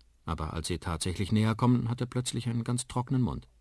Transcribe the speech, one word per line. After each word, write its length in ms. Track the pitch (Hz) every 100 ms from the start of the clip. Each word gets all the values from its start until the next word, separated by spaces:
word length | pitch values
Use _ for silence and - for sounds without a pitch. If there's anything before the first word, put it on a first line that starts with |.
| _ _ -
Aber 240 | 80 78
als 160 | 82 80
sie 100 | 85
tatsächlich 540 | - 82 - 87 98
näher 220 | 107 110
kommen, 340 | 110 123 123 120
hat 140 | 120
er 40 | 120
plötzlich 440 | - 123 127 117
einen 120 | 117
ganz 240 | 113 123 -
trockenen 360 | - 127 131
Mund. 260 | 117 64 - _